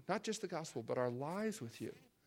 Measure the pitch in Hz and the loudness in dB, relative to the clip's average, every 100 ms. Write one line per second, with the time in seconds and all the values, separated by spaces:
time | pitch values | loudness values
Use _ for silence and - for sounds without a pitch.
0 | - 208 214 208 180 170 156 127 117 127 | 0 0 2 -2 0 -2 -2 -4 0 4
1 | 123 120 143 190 220 - 117 - 110 - | 4 2 0 0 0 0 -6 -4 -6 -6
2 | - _ | -16 _